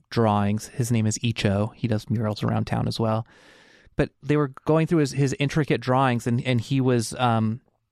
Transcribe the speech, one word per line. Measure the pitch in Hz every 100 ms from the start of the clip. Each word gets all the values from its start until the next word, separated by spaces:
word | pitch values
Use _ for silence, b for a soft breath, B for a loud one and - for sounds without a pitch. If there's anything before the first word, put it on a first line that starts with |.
| _
drawings. | - 113 104 101 104 -
His | - 117
name | 120 110
is | 104
Icho. | 120 113 107 98 104 -
He | 117
does | 107 -
murals | 110 107 107
around | 117 110 110
town | 113 110
as | 110
well. | 113 110 113 b b b b b b -
But | 147 -
they | 139 147
were | 143 131 -
going | 156 160
through | 170
his, | 139
his | 135 139 -
intricate | 139 165 143 139
drawings, | 120 127 135 120 120
and, | 120 131
and | 120
he | 110 139
was, | 131 123 110
um, | - 123 113 110 113 - _ _